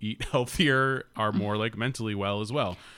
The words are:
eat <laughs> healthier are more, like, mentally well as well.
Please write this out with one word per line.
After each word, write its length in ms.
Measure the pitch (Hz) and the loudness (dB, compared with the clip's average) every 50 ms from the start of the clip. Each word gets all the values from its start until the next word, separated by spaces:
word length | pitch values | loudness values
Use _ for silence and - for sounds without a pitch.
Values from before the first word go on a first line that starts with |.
eat 220 | - 107 110 - - | -6 -6 -6 -6 -8
<laughs> 60 | - | -2
healthier 760 | - 139 123 123 - - 180 147 135 131 135 135 135 131 - - _ | 0 0 0 0 2 4 4 6 6 4 4 2 0 -2 -4 -10 _
are 160 | - 110 107 104 | -2 0 0 2
more, 240 | 104 101 104 104 | 0 0 0 0
like, 200 | 107 107 117 110 | 0 0 -2 -2
mentally 380 | 101 113 127 135 - 117 110 107 | -2 -4 -2 -2 -2 -4 -2 -2
well 260 | 98 98 98 101 104 | -2 -2 -2 -2 -2
as 120 | 107 104 123 | -4 -2 -2
well. 240 | 147 127 95 90 - - - - | -2 -2 -2 -4 -6 -12 -20 -20